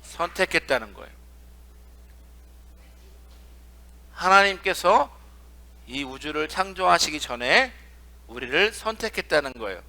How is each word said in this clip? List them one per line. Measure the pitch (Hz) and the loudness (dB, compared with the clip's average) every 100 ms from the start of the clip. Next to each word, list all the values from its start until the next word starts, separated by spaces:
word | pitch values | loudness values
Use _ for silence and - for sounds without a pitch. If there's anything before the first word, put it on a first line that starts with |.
선택했다는 | - - 170 - 185 165 - 127 110 | -20 -8 -6 -2 0 0 0 -4 -4
거예요. | 95 - - - - - - - - - - - - - - - - - - - - - - - - - - - - - - - | -16 -20 -20 -20 -20 -20 -20 -20 -20 -20 -20 -20 -20 -20 -20 -20 -20 -20 -20 -20 -20 -20 -20 -20 -20 -20 -20 -20 -20 -20 -20 -20
하나님께서 | - 185 196 196 190 190 175 175 226 285 - - - - - - - - | -2 6 6 6 0 -4 0 2 4 2 -8 -20 -20 -20 -20 -20 -20 -12
이 | 131 | -10
우주를 | 139 131 147 151 156 | -10 -10 -8 -4 -4
창조하시기 | 190 190 185 180 170 160 151 | -2 -4 0 2 4 2 -4
전에 | - 120 123 190 254 - - - - - - | -8 -6 2 4 2 -8 -20 -20 -20 -20 -16
우리를 | 117 123 147 208 | -12 -2 0 0
선택했다는 | - 214 220 220 - - 156 139 | -2 -8 -6 -6 -6 0 0 0
거예요. | 120 107 90 | -8 -10 -10